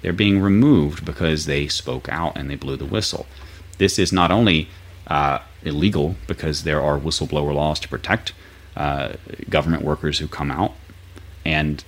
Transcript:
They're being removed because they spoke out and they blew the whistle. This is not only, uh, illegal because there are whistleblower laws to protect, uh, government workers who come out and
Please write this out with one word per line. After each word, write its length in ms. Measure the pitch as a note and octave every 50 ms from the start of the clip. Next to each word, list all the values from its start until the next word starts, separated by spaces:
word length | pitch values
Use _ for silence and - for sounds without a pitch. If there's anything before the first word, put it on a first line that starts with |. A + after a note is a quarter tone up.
They're 100 | - F2+
being 300 | F2 F#2 G#2 G2+ G2+ G2
removed 640 | F#2+ G2 G2 G#2 B2+ D3 C#3 F2+ D2 D2 D#2 - -
because 400 | - D#2+ - F2+ E2 D#2 D2+ D#2
they 220 | D#2+ C#2+ C#2+ D2
spoke 420 | C#2+ - - - C2+ B1+ B1+ - -
out 260 | - D#2+ E2+ D#2 -
and 140 | - C#2 C2+
they 60 | C#2+
blew 200 | C2+ - C#2 C2+
the 100 | C2 C#2
whistle. 420 | C#2 - A2 G#2+ - - - - - - - - - - - - - -
This 220 | - F#2+ G2 - -
is 120 | F#2 E2+
not 200 | F#2+ F#2 F2 E2+
only, 380 | F2+ A2 A#2+ G#2 E2+ D#2 D#2 - - - - - - - -
uh, 340 | - D#2 D2 D2 C#2+ C#2 - - - - - -
illegal 520 | D#2+ D2 D2+ F2 G#2 G2+ D#2+ D2 D#2+ G2 - -
because 380 | - E2 - - D#2 D2 - -
there 180 | E2 D2+ D2+
are 180 | C#2 D2 D2 C#2+
whistleblower 540 | C#2 D#2 D#2 - D#2+ C#2+ - D2 D2 D2 D2
laws 260 | D2 D2+ D#2 D2+ -
to 60 | -
protect, 460 | - - - - - G#2 A#2 - - - - - - - - - - -
uh, 380 | - D2 C#2+ C#2 C#2 C2+ - - - - - - - - -
government 340 | - - D#2 D#2+ E2 - C#2+
workers 340 | D2+ D2 - - D#2 D2
who 100 | - D#2
come 220 | D2+ - - D2+ D2
out 240 | C2+ D#2 G#2 - - - - - - - - - - - - - - - -
and 380 | E2 D#2 D2+ D2+ D2+ D2 - -